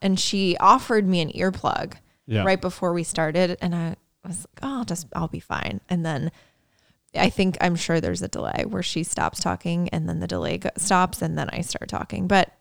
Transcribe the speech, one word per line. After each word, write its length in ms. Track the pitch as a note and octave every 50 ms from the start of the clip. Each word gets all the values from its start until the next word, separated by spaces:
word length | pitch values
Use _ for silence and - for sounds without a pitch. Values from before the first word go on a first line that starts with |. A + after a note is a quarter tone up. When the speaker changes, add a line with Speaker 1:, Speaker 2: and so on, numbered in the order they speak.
Speaker 1:
And 180 | G3 G3 F#3+ F#3
she 360 | - - G#3 G3 F#3+ F3+ E3+
offered 500 | - - G3 A#3 C4 - - A#3 G#3+ G3+
me 120 | F#3 F3+ F3
an 80 | D#3+ -
earplug 640 | - - F3+ F#3+ F#3 - - - - - - - - - _ _ _ _ _
Speaker 2:
Yeah. 160 | - A2 G#2 F#3
Speaker 1:
right 180 | F#3+ F#3+ F#3
before 320 | - F3+ - - F#3 F3 F3
we 100 | F3 E3
started, 540 | - - E3 D#3+ D#3 D#3 F3+ F#3 F3 F3+ -
and 120 | - F3 E3+
I 200 | E3+ E3 E3 - - _ _ _ _ -
was 140 | F#3 F3 -
like, 200 | - - _ -
"Oh, 180 | - C#4 C#4 B3
I'll 60 | A3+
just, 220 | - E3+ F3 D#3+ - -
I'll 120 | E3+ E3
be 120 | D#3+ - E3
fine." 420 | - - - - - - G3 G3 - -
And 160 | F3+ E3+ E3
then 260 | D#3+ D3+ C3+ D3+ E3 - - _ _ _ _ _ _ _ _ _ _ _ _ _ _ -
I 120 | - - A#3+
think, 280 | - - F#3+ F#3+ - -
I'm 140 | - F3+ F3
sure 260 | E3+ - - E3 D#3+
there's 200 | - - - F3+
a 60 | -
delay 380 | - - - - A1+ - - -
where 160 | G#3+ G#3+ F#3 F3+
she 200 | - - E3 E3+
stops 360 | - - - E2 - - -
talking 500 | - - - - - E3+ E3+ F3 F3 -
and 180 | - E3 D#3+
then 120 | E3+ E3 E3
the 80 | F3
delay 300 | F3 - - E3 E3 D#3+
go-, 120 | F#3 - - -
stops 440 | - - - F#3+ F3+ F#3 F#3 - -
and 160 | F3 D#3+ D#3+
then 120 | D3+ C#3+ -
I 100 | - -
start 280 | F3 - - - - -
talking. 380 | - - - - - F#3 F#3
But 260 | F3+ G3+ F#3+ - - - _